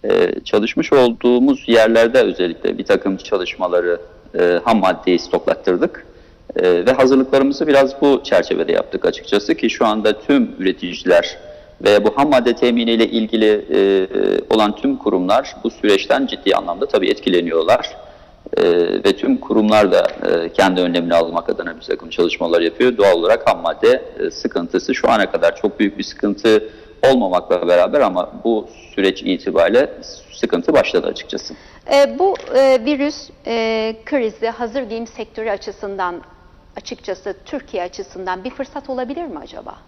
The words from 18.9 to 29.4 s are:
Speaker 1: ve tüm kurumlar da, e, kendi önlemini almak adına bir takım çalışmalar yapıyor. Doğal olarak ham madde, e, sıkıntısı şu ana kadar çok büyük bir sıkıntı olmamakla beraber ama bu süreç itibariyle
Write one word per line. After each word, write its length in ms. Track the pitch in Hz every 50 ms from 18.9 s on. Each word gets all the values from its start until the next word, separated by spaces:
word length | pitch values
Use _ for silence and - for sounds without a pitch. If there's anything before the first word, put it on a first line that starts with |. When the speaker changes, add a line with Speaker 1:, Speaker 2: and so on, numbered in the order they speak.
| 95 - -
Speaker 1:
ve 120 | 101 98
tüm 200 | - - - 131
kurumlar 560 | 127 - - - 113 107 107 107 107 104 92
da, 140 | 92 92 85 - - - - -
e, 180 | - 85 85 85
kendi 320 | - - 98 95 92 90
önlemini 340 | 87 87 85 87 85 85 85
almak 340 | 85 85 82 85 85 - -
adına 280 | 85 - 85 85 80
bir 40 | -
takım 300 | - - - - - 82
çalışmalar 500 | - - 85 82 - - 85 82 85 85
yapıyor. 360 | 85 82 - - 123 127 123
Doğal 220 | 107 101 98 90 85
olarak 320 | 82 92 113 120 - 117
ham 120 | 101 85
madde, 400 | 82 82 82 - - 113 127 - - - - -
e, 120 | 92 85
sıkıntısı 640 | - - - 269 - - - - - 185 - - -
şu 160 | - - -
ana 200 | 117 107 95 -
kadar 260 | - 82 82 85 -
çok 240 | - - 101 - -
büyük 180 | 104 101 - 104
bir 40 |
sıkıntı 680 | 101 - - - - 104 101 - - 113 110 107 - - - - - - - - - 131
olmamakla 580 | 135 123 104 92 90 90 87 - 90 87 85 85
beraber 320 | 87 87 90 87 - 147
ama 320 | 127 101 90 90 87 - - - -
bu 240 | 117 113 107 - - - - - - -
süreç 280 | - 95 95 92 -
itibariyle 680 | - - 92 85